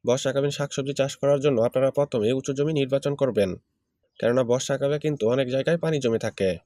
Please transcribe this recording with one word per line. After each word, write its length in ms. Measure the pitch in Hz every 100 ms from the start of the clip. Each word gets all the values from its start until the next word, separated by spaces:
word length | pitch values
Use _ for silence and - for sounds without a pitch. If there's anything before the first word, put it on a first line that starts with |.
বর্ষাকালীন 480 | 120 131 135 139 143 143
শাকসবজি 360 | 143 - 135 139
চাষ 120 | 135 -
করার 180 | 139 143
জন্য 140 | 143 123 120
আপনারা 200 | 131 135 143
প্রথমে 320 | 143 120 107 131
উঁচু 140 | 139 139
জমি 160 | 147 156
নির্বাচন 340 | 135 139 143 143
করবেন, 300 | 135 104 98 87 _ _ _ _ _ _
কেননা 240 | 113 123 117
বর্ষাকালে 460 | 123 - 139 139 151
কিন্তু 200 | 151 143 107
অনেক 120 | 131 127
জায়গায় 240 | 135 143 170
পানি 120 | 160 151
জমে 160 | 127 113 110
থাকে। 240 | - 95 85